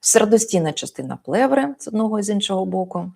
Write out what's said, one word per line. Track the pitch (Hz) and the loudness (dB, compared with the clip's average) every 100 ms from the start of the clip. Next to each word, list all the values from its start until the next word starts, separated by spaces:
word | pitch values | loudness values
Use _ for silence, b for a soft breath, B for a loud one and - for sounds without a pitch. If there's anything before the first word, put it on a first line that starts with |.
Середостінна | - 226 214 220 226 185 160 | 6 4 6 4 4 0 0
частина | 147 - - 131 - | -2 -10 -10 -10 -10
плеври | - 208 262 269 277 277 | -4 0 2 2 -2 -6
з | - | -6
одного | 214 220 214 | -2 -2 -2
і | |
з | 202 | -2
іншого | 208 202 190 | -2 -2 -2
боку. | 190 185 185 180 175 | -2 -4 -4 -6 -10